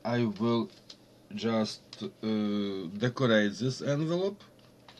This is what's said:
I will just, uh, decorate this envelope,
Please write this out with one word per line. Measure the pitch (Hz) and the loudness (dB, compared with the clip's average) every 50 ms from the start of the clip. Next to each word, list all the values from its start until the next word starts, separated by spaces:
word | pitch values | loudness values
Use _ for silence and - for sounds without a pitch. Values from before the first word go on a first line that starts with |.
I | - 113 120 120 120 | -4 -2 0 2 2
will | 110 101 92 113 117 117 117 110 - - - - - - - - - - - - - 104 | 0 0 0 0 2 2 2 0 -2 -8 -16 -20 -20 -20 -20 -20 -20 -20 -20 -20 -12 -10
just, | 104 110 113 113 110 107 - - - - - - - | -4 -2 0 2 2 0 0 -4 -10 -16 -20 -14 -12
uh, | 104 98 - - 113 110 110 107 107 104 104 104 101 101 98 95 92 85 98 | -10 -12 -10 -6 -4 -2 0 0 0 0 0 0 -2 -2 -4 -4 -6 -8 -4
decorate | 104 120 127 123 - 131 117 110 107 104 101 101 - | -2 -2 -2 0 2 2 4 6 6 4 4 0 -2
this | 120 131 131 - | -2 -2 -2 -2
envelope, | - 135 143 147 160 156 170 175 190 202 214 - - - - - - - - - - - - - | -2 -2 0 0 0 0 0 0 0 -2 -4 -6 -14 -20 -20 -20 -20 -20 -20 -20 -20 -20 -20 -20